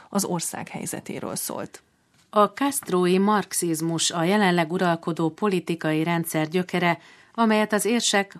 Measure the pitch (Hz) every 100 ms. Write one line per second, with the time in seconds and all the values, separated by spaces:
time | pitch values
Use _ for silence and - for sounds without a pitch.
0 | - 202 208 175 - - - - - -
1 | - - - - - - - - _ _
2 | _ _ _ 214 202 - 285 277 - 180
3 | 180 185 202 214 - - 175 156 165 165
4 | - 175 165 208 190 175 156 185 180 170
5 | 175 165 160 160 208 180 170 170 156 156
6 | 160 170 165 160 156 180 180 180 175 165
7 | - - - - 226 214 214 208 196 240
8 | - 202 196